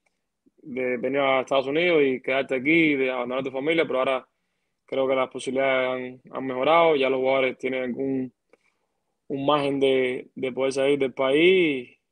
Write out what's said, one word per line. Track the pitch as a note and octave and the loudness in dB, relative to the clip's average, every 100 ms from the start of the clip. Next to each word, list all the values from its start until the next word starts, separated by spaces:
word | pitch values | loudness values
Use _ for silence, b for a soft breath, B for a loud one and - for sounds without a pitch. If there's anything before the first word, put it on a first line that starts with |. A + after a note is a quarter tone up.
| _ _ _ _ _ _ | _ _ _ _ _ _
de | D3+ B2 B2+ B2 | -12 -6 -4 -2
venir | B2+ C#3 | -2 -2
a | C3+ C3 | 2 0
Estados | A#2+ C3+ C3 | 2 -2 0
Unidos | D3+ F3+ D#3+ | 0 2 4
y | C#3 B2 | 2 0
quedarte | - C3+ C3 | -2 -4 -2
aquí, | C3 C3+ E3 D#3+ | -4 2 2 4
de | C#3 C3 | 2 0
abandonar | B2+ B2 C3 | -2 -4 -4
tu | C3+ | -6
familia, | C3 D3 E3 | -6 -2 0
pero | C3+ B2+ | 0 0
ahora | C3 B2+ - _ _ _ _ _ - | 0 -2 -6 _ _ _ _ _ -8
creo | C3+ C3 | -2 0
que | C3 | 0
las | B2+ | -2
posibilidades | B2+ C3+ C3 C3+ C3 B2+ | -4 -6 -2 0 0 0
han, | B2+ B2+ B2+ - C3 | -4 -8 -14 -12 -8
han | C3 | -6
mejorado, | B2+ C3+ E3 E3 | -2 4 6 6
ya | D3 C3 | 4 2
los | C3 | 0
jugadores | C3 C3+ C3 A#2+ | 2 2 0 -2
tienen | B2+ C3 | -6 -4
algún, | B2+ A#2 C3+ C3 B2+ _ _ _ _ _ _ _ _ _ - | -6 -6 -4 -4 -6 _ _ _ _ _ _ _ _ _ -10
un | C#3 C#3 | -4 0
margen | D3 C#3 C#3 | 0 0 0
de, | C3+ C3 B2+ B2+ - | 2 2 0 -4 -10
de | - C3 | -8 -8
poder | B2 C3+ | -2 -2
salir | C3+ C3+ C#3+ | 0 0 0
del | C3+ | -2
país | - C3 D3 F3 F#3+ E3 C3 B2 _ _ | -2 0 4 4 4 2 -2 -8 _ _